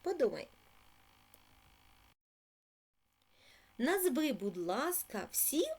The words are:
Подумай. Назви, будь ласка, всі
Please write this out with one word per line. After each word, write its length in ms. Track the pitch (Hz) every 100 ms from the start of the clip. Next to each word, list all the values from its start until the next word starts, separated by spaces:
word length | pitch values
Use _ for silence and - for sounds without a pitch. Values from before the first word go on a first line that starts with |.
Подумай. 460 | 359 349 240 - - - - - - - - - - - - - - - - - - _ _ _ _ _ _ _ _ _ _ _ _ _ - - - -
Назви, 560 | 254 381 359 262 302
будь 240 | 196 202 180
ласка, 680 | 175 202 320 359 - 208 -
всі 320 | - - 302 587